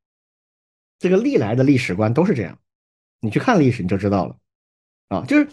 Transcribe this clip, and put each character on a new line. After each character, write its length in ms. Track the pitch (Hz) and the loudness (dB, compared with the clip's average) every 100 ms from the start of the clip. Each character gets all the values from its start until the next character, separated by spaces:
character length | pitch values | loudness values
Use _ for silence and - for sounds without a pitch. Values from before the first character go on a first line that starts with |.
| _ _ _ _ _ _ _ _ _ _ | _ _ _ _ _ _ _ _ _ _
这 100 | 180 | 0
个 80 | 190 | 0
历 200 | 262 240 | 2 0
来 180 | 104 120 | 0 0
的 80 | |
历 140 | 131 131 | 2 2
史 160 | - | 0
观 200 | 92 110 | -2 0
都 120 | 120 190 | 0 0
是 80 | |
这 100 | 135 | -2
样， 140 | 85 - _ _ _ _ _ _ | -6 -12 _ _ _ _ _ _
你 100 | 110 | -4
去 100 | 143 | -2
看 200 | - 208 | 2 4
历 120 | 135 | 4
史 120 | - | 2
你 60 | 90 | -2
就 80 | 98 | -2
知 120 | 101 | 0
道 160 | 98 71 | -2 -4
了。 120 | - _ _ _ _ _ _ - | -10 _ _ _ _ _ _ -10
啊， 140 | 92 127 | -8 0
就 120 | 294 | 0
是 100 | 294 | 0